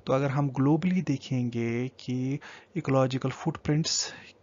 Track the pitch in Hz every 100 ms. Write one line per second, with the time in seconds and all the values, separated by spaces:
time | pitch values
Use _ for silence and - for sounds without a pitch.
0 | - 131 143 135 143 131 135 156 180 185
1 | 156 131 - 127 123 117 117 117 127 -
2 | - 127 131 143 - - - 175 147 135
3 | 127 127 135 - 165 - - 151 165 -
4 | - - - -